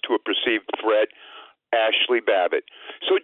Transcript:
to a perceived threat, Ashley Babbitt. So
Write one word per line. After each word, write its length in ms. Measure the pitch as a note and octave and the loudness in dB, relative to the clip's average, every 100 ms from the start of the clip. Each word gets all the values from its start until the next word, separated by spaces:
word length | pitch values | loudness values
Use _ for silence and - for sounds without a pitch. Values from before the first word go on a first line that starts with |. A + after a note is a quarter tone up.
| - | -2
to 60 | |
a 40 | A2 | -2
perceived 460 | - G2 B2+ A2 - - | -2 -2 0 -2 -4 -4
threat, 280 | A2 G#2+ G#2+ - - - - _ _ | 0 2 0 -4 -20 -20 -20 _ _
Ashley 480 | A#2 A2 - - A#2+ | 0 2 0 0 0
Babbitt. 440 | G#2+ G2 F2 D#2+ - - - - - | 2 2 2 -2 -6 -18 -20 -10 -2
So 120 | F#4+ | 0